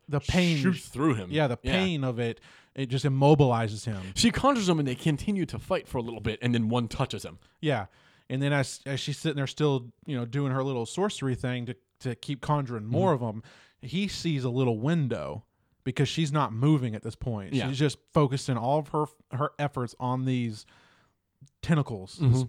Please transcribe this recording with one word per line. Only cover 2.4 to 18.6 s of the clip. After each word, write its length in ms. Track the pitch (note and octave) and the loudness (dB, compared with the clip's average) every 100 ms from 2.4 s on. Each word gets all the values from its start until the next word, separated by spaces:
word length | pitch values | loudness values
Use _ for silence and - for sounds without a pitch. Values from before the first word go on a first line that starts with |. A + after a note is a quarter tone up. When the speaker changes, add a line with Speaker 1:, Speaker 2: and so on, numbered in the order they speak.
| - - _ | -14 -20 _
Speaker 1:
it 140 | - C3 | -6 -2
just 180 | C3 C#3+ | 0 0
immobilizes 800 | C3+ C#3+ D3+ C3+ A#2 A2 G#2+ A#2 | 4 8 8 6 4 0 -4 -6
him. 160 | G2+ F#2 - | -8 -6 2
Speaker 2:
She 160 | A#3 | 2
conjures 360 | - C4 B3+ F#3 | 4 4 4 4
him, 120 | E3 | 2
and 80 | C#3 | 2
they 80 | B2 | 0
continue 500 | E3 C#3+ - G3 D#3+ | 0 0 0 -2 -2
to 140 | A2+ | -6
fight 280 | - F3+ - | -4 -4 -2
for 120 | C3 | -6
a 20 | |
little 200 | A#2 A2 | -6 -6
bit, 180 | G#2+ G#2+ | -6 -2
and 140 | B2 A#2 | 2 2
then 140 | A2 | 2
one 180 | A#2+ A#2 | 2 0
touches 360 | - C3 G2+ | -2 -4 -4
him. 140 | F2 D#2+ _ _ | -10 -14 _ _
Speaker 1:
Yeah. 240 | D3+ A#2+ G2 _ _ _ - | -2 -2 -4 _ _ _ -8
And 100 | C3 | -2
then 100 | C#3+ | 2
as, 280 | C#3+ C3 - C3+ | 2 0 -6 -6
as 120 | C#3 | -6
she's 180 | - C#3 | -4 -4
sitting 180 | D#3+ C#3+ | -2 -2
there 100 | C3+ | -4
still, 440 | - D3+ C3+ A#2+ - - | 0 2 2 -2 -14 -8
you 80 | C3 | -6
know, 80 | A#2 | -2
doing 260 | C3+ C#3 | -2 0
her 120 | C3+ | 0
little 220 | C3+ B2+ A2+ | -2 -2 -4
sorcery 480 | - G3+ - C3+ A#2+ | -2 -2 -2 -2 -2
thing 300 | B2+ B2 B2 | -2 -4 -6
to, 100 | - _ _ | -10 _ _
to 140 | C3 - | -8 -8
keep 240 | - C#3 | -8 -6
conjuring 460 | - D3 B2+ A#2 G#2+ | 0 0 0 -6 -2
more 280 | A#2 F#3 C3+ | 2 2 2
Speaker 2:
Mm-hmm. 80 | A#2 | -2
Speaker 1:
of 100 | A2 | -8
'em, 80 | - - - _ | -14 -20 -20 _
he 260 | C3+ F3 G3+ | -6 -4 -4
sees 360 | - E3+ C#3+ B2+ | -2 -2 0 0
a 40 | |
little 300 | B2 B2+ A2 | 2 0 2
window 640 | C3+ E3+ C3 G2+ C#2 D2 - _ _ _ | 0 0 0 -2 -6 -10 -14 _ _ _
because 240 | C3 - C3+ | -6 -2 0
she's 240 | - D#3 | 0 0
not 220 | D3+ B2 | 0 0
moving 400 | A2 C#3+ D3+ B2 G#2+ | 2 4 4 2 -4
at 60 | |
this 140 | - - | -8 -8
point. 380 | C3 G#2+ F#2+ | -6 -6 -2
Speaker 2:
Yeah. 140 | C3+ B2 | 0 0
Speaker 1:
She's 120 | C3+ | 0
just 180 | D3 - _ | 0 -2 _
focusing 420 | E3 C#3+ C3+ - | 2 2 0 -2
all 220 | A#2 | -2